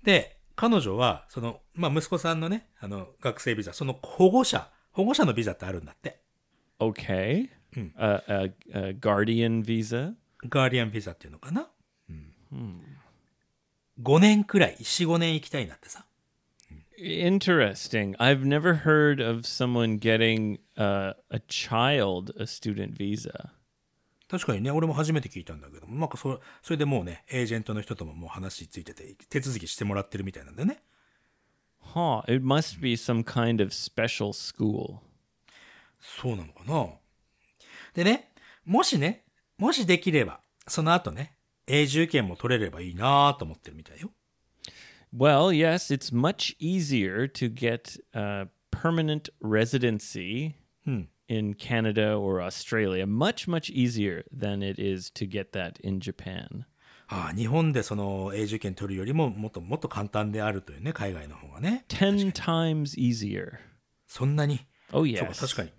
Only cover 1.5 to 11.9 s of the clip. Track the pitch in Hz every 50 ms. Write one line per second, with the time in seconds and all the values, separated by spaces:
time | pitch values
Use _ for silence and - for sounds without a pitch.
1.5 | 113 - _ _ _ 165 175 156 139 160 156 - - 170 - 170 165 160 160 165
2.5 | 196 226 - _ _ _ - 101 101 98 92 - - _ - 127 117 - - 127
3.5 | 117 107 107 92 - - 147 135 127 - - - - - 185 185 190 254 262 -
4.5 | - - - - _ _ _ _ _ - 196 220 285 - - 160 113 107 117 104
5.5 | 87 - - 95 95 87 78 76 - _ _ - - _ _ _ _ _ _ _
6.5 | _ _ _ _ _ _ - 113 104 - - - 98 92 95 107 135 190 254 262
7.5 | - _ _ _ - 131 107 80 - - - 107 101 95 - - 104 98 95 95
8.5 | 95 _ - - - 101 95 98 95 117 - 110 104 101 104 110 113 113 117 117
9.5 | 113 113 110 110 113 113 110 107 117 117 135 170 226 _ _ _ _ _ - 123
10.5 | - 143 131 127 127 127 117 110 104 113 101 - 85 _ - 76 73 - - 139
11.5 | 160 233 330 - _ _ _ _